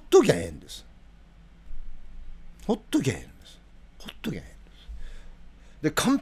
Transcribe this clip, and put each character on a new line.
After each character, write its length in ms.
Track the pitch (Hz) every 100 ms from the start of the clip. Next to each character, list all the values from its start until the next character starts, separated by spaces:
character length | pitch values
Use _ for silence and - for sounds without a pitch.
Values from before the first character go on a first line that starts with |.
| -
と 140 | 370
き 80 | 233
ゃ 40 | 101
え 120 | 87
え 20 |
ん 100 | 71
で 100 | -
す。 140 | - - - - - - - - - - - - - - - - - - - -
ほ 80 |
っ 60 | 233 -
と 120 | 320
き 80 | 143
ゃ 20 |
え 40 | 95
え 20 |
ん 20 |
で 60 | - - -
す。 120 | - - - - -
ほ 80 | 220
っ 40 | -
と 100 | -
き 40 | 101
ゃ 40 |
え 20 |
え 0 |
ん 20 |
で 60 | -
す。 60 | - - - - - - - - - - - - -
で、 80 | 151
完 260 | - 214 277